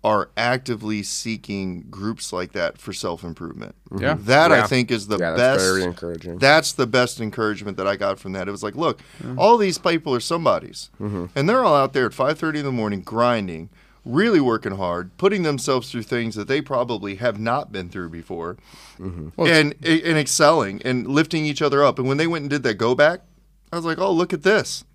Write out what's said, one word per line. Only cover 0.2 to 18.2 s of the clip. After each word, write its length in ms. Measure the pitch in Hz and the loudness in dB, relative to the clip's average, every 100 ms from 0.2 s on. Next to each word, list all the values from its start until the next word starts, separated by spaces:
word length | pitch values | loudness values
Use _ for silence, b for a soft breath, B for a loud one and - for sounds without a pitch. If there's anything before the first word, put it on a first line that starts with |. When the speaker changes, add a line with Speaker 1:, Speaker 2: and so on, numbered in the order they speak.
| - - | 0 -2
Speaker 1:
actively 640 | 120 127 135 110 107 107 | 0 0 -2 -6 -4 -4
seeking 800 | 98 - 117 110 - 98 95 87 - | -4 -8 -6 -8 -8 -6 -6 -8 -12
groups 420 | 95 104 113 - | -8 -8 -6 -8
like 200 | 90 92 | -6 -6
that 260 | 98 85 - | -4 -4 -4
for 160 | - | -12
self-improvement. 800 | 92 92 85 87 80 85 - 52 - _ 98 | -8 -6 -6 -10 -10 -12 -12 -14 -18 _ -4
Speaker 2:
Yeah. 160 | 127 147 | -2 -2
Speaker 1:
That, 320 | 104 135 165 | 4 6 8
I 60 | 139 | 6
Speaker 3:
Yeah. 100 | 104 | 4
Speaker 1:
think, 240 | 131 120 | 0 0
is 160 | 117 101 | -2 -2
the 100 | 101 | -2
Speaker 3:
Yeah, 140 | 85 | 0
that's 260 | 82 127 95 | 2 2 4
Speaker 1:
best. 80 | 95 | 2
Speaker 3:
very 180 | 95 | 2
encouraging. 540 | 90 85 85 82 87 87 | -2 -4 -10 -10 -10 2
Speaker 1:
That's 360 | 147 175 151 | 4 6 2
the 120 | - 120 | -2 0
best 340 | 127 127 - | 2 0 -2
encouragement 560 | 110 110 110 101 104 92 | -6 -2 -2 -2 -8 -2
that 100 | 95 | -2
I 80 | 98 | 0
got 240 | 98 98 | -2 -4
from 140 | 95 | -6
that. 140 | 95 92 | -6 -6
It 40 | |
was 100 | 98 | -6
like, 120 | 104 120 | -8 -2
"Look, 260 | 165 - B B | -2 -2 B B
Speaker 2:
Yeah. 120 | 120 127 | -10 2
Speaker 1:
all 220 | 202 233 | 6 6
these 220 | 196 160 | 4 0
people 340 | 185 170 151 | 0 0 0
are 60 | 123 | -2
somebodies, 720 | - 170 151 87 - - - _ | 0 0 2 2 -2 -16 -20 _
Speaker 3:
Mm-hmm. 240 | 104 98 87 139 | -8 -6 -6 -2
Speaker 1:
and 140 | 156 | 2
they're 140 | 254 226 | 2 4
all 100 | 143 | 4
out 160 | 135 | 2
there 120 | 135 120 | 0 -2
at 80 | |
five 240 | - 135 156 | 0 -2 0
thirty 220 | 160 151 | -4 -4
in 60 | 143 | -4
the 60 | |
morning 300 | 123 107 101 | -2 -2 -4
grinding, 680 | 87 110 120 117 95 80 82 b b b - | -6 0 2 2 -4 -10 -14 b b b -4
really 340 | 131 226 185 | 0 4 4
working 360 | 127 113 107 95 | 4 0 -2 -4
hard, 340 | 90 87 90 - | -4 -4 -6 -2
putting 240 | 190 202 | 0 0
themselves 480 | 160 139 135 131 113 | -2 -2 -2 -2 -2
through 140 | 120 | -10
things 320 | 107 123 113 107 | -4 -4 -4 -6
that 120 | 101 | -2
they 140 | 135 | -2
probably 540 | 131 131 113 107 101 95 | -2 -4 -2 -4 -6 -4
have 240 | 120 104 | -4 -2
not 320 | 113 135 - | -2 -2 -4
been 180 | 101 90 | -10 -8
through 200 | 95 87 | -10 -10
before, 480 | 82 | -12